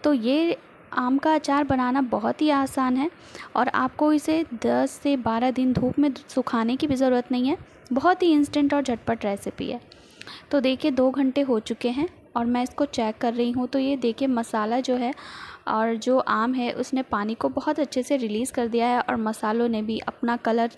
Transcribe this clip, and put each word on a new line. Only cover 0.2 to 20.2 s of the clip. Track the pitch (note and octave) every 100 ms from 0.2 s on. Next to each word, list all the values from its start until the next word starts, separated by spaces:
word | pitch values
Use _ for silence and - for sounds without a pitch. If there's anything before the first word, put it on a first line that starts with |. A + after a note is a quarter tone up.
| A3 C#4+ E4+ - - - -
आम | - B3 C4+
का | D#4 D#4
अचार | D4 C#4
बनाना | D4 C4 B3 C4
बहुत | B3+ G#3+ A3+ A#3+
ही | D4+
आसान | C#4 C4+ - C4 B3+
है | D#4 - - - - -
और | B3+
आपको | - B3+ - D4+
इसे | D4+ - D#4+ D#4 A#3
दस | A#3+ A#3+ C4+
से | - C#4+ C#4
बारह | A3+ A3+ B3+
दिन | B3+ B3+
धूप | B3 B3+ -
में | C#4+ B3 -
सुखाने | - B3 A#3 A3+ C4
की | D4+
भी | C4
ज़रूरत | C4 B3 B3
नहीं | B3 B3+
है। | F4 - - -
बहुत | B3+ E4 F4+
ही | F4+
इंस्टेंट | D4 C#4+ D4 C#4+
और | C#4+
झटपट | C4+ A#3 - A3+ G#3+
रेसिपी | G3+ G3+ - -
है। | A#3+ - - - - - - -
तो | C#4+
देखिए, | C4 C4 D4+
दो | B3+ C4
घंटे | C4 C4+ C#4+
हो | C#4 A3
चुके | - A3+ A#3+
हैं | B3 F4 - - A#3
और | A#3+
मैं | B3
इसको | B3+ - C#4+
चेक | - A3 A3
कर | A#3+
रही | A#3 A#3+
हूँ। | B3 B3
तो | C#4
ये | C4+ C#4
देखिए, | A#3 A3+ C4+
मसाला | A#3+ A#3 A3 G#3+ A#3+
जो | B3+ B3
है | A#3+ D4 - - - - -
और | A3 A3+ A3+
जो | B3 C4
आम | - G#3+ A#3
है, | B3+ A#3+
उसने | - B3+ C4
पानी | B3+ G#3 G#3 A3+
को | C#4
बहुत | C4+ D4+ D4+
अच्छे | C#4 C4
से | B3 C#4
रिलीज़ | A3+ G#3+ B3+
कर | - A#3
दिया | A#3 A#3
है | A#3+
और | - A#3+
मसालों | A3 A3 G#3+ A3+ A#3+
ने | A3
भी | G#3+ A3
अपना | - -